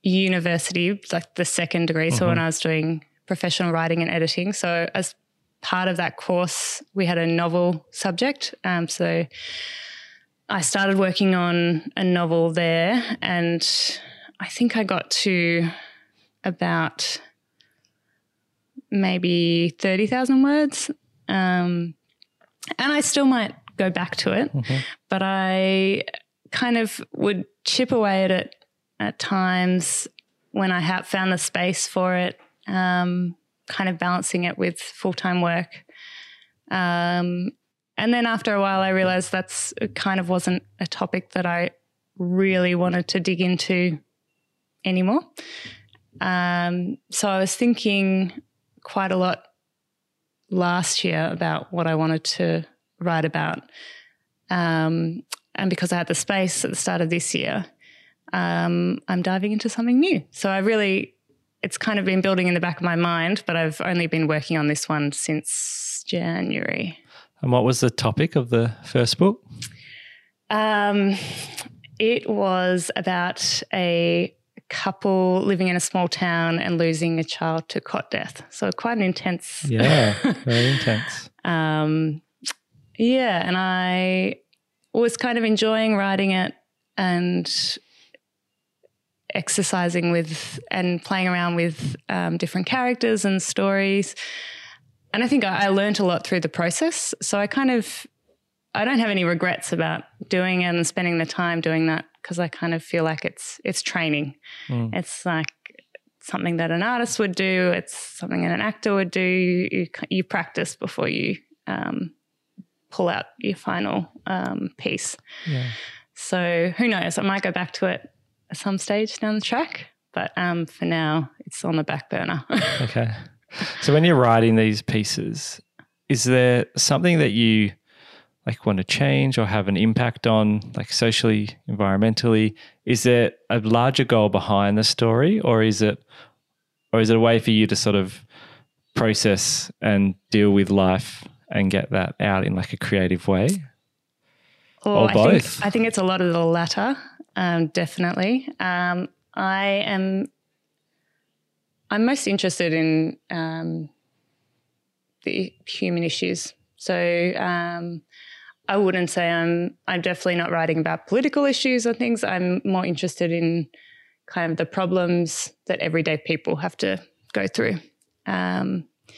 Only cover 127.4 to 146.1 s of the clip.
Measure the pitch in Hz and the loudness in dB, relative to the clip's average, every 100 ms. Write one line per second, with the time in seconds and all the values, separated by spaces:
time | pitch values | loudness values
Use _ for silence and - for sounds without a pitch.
127.4 | 113 110 101 - _ _ - - _ _ | 4 4 2 -2 _ _ -20 -20 _ _
128.4 | - 120 - 95 95 - 139 135 135 127 | -8 -2 0 0 -2 0 2 4 2 2
129.4 | 104 104 98 95 110 110 120 - 117 110 | 0 0 2 4 4 4 0 0 2 4
130.4 | 107 107 - - 107 - 117 110 113 107 | 4 2 -2 -8 -4 0 2 2 2 2
131.4 | 104 - - 104 98 98 110 110 120 110 | -2 -10 -8 0 2 4 2 2 4 4
132.4 | 110 107 - _ - 117 127 120 117 - | 2 -2 -20 _ -2 2 6 6 4 0
133.4 | _ 117 107 117 127 131 131 117 104 95 | _ 0 4 4 4 2 4 4 6 2
134.4 | - 101 101 104 107 - 117 113 156 214 | 2 4 4 4 2 2 2 4 2 2
135.4 | - 113 110 101 107 - _ - - _ | 2 4 4 4 2 0 _ -20 -20 _
136.4 | _ _ _ _ _ 113 110 113 117 117 | _ _ _ _ _ 2 4 6 6 4
137.4 | 120 107 107 104 110 101 92 - - - | 4 4 4 2 2 2 0 -6 -20 -20
138.4 | - - _ _ _ - 113 104 110 95 | -20 -20 _ _ _ 0 2 2 2 2
139.4 | - - - - 107 101 98 92 _ 107 | 0 -2 -6 -4 2 4 2 0 _ 4
140.4 | 104 101 95 98 92 92 - - - _ | 6 6 4 4 4 2 -2 -14 -20 _
141.4 | _ 104 98 95 - 101 92 - 101 95 | _ 0 2 0 0 0 -2 -2 0 2
142.4 | 98 95 90 - - 101 92 90 - 95 | 0 -2 -4 -6 -2 0 2 0 2 2
143.4 | 120 196 139 _ _ _ _ _ _ _ | 2 0 -6 _ _ _ _ _ _ _
144.4 | _ _ _ _ 208 202 110 104 - 180 | _ _ _ _ 0 4 6 6 8 6
145.4 | - - 202 226 226 214 185 | 2 -4 -2 0 0 2 0